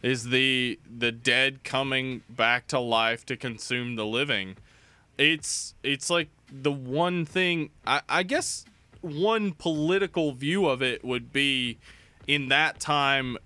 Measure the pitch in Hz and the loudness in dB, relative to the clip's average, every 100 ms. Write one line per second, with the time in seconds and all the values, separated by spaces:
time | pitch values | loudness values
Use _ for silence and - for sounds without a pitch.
0 | 123 127 120 127 131 131 123 - - 117 | 0 -2 0 2 4 2 0 -6 -12 -4
1 | 120 117 123 120 135 135 - 131 135 131 | -4 0 2 4 2 -2 -4 -2 0 -2
2 | 131 123 - 120 113 123 - 135 120 113 | -2 -8 -10 0 2 2 0 -2 2 2
3 | 113 117 - 123 131 110 - 123 120 117 | 2 -2 -6 -8 -8 -10 -6 -4 -4 -4
4 | 107 117 143 110 95 95 - - _ _ | -2 0 0 -2 -4 -12 -20 -20 _ _
5 | _ - 147 160 - - - - 135 139 | _ 2 2 2 -4 -6 -8 -8 -4 -4
6 | - 170 151 _ _ 135 135 139 127 139 | 0 -2 -2 _ _ -4 -4 -4 -4 0
7 | 175 180 160 185 180 170 151 - - 139 | 0 0 -2 0 0 0 -4 -8 -2 -2
8 | - 156 180 294 - - - _ _ - | 2 0 2 -2 -2 -8 -12 _ _ -12
9 | 175 147 202 220 208 156 175 156 151 190 | -8 -2 0 2 0 -2 -2 0 2 2
10 | 190 180 156 127 143 185 175 127 131 120 | 0 0 -2 0 0 2 2 2 0 -2
11 | 123 123 120 135 139 131 123 110 - - | -2 -4 -2 0 2 2 -2 -6 -16 -20
12 | - _ - 143 131 139 156 - - 147 | -20 _ 0 0 4 4 4 0 -2 2
13 | 139 135 127 120 | 4 2 0 -6